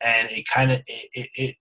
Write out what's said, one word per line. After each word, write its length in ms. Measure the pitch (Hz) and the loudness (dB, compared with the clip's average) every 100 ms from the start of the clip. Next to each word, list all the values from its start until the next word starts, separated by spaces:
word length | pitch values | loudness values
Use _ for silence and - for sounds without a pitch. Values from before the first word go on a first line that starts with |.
and 260 | 117 113 113 | 2 2 0
it 160 | 113 - | -4 -2
kinda, 340 | 131 131 127 127 | 2 4 2 -2
it, 220 | 117 - | -14 -12
it, 180 | 127 120 | -10 -10
it 220 | - 131 - | -6 -6 -6